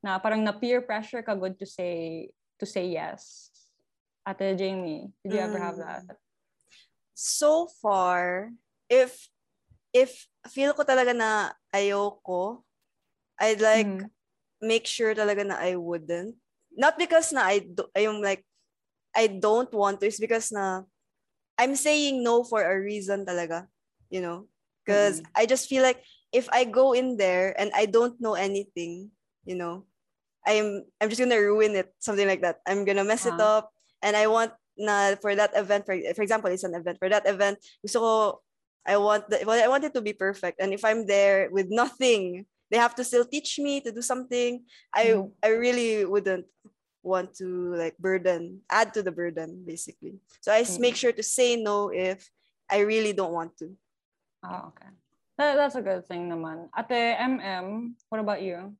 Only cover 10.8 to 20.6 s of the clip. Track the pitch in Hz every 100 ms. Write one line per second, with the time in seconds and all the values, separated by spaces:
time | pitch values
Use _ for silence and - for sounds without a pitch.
10.8 | 294 262 247 247 220 214 196 - _ 202
11.8 | 202 202 202 202 - 180 190 240 _ _
12.8 | _ _ _ _ _ - 214 214 220 220
13.8 | 208 190 202 _ _ _ _ _ 220 226
14.8 | 226 - 226 214 208 202 202 185 180 180
15.8 | 170 170 156 170 190 233 _ _ _ -
16.8 | 277 320 349 330 320 277 196 202 185 175
17.8 | - 196 214 214 202 190 _ _ _ _
18.8 | _ _ _ - 226 196 208 226 247 226
19.8 | 202 196 202 208 220 226 220 214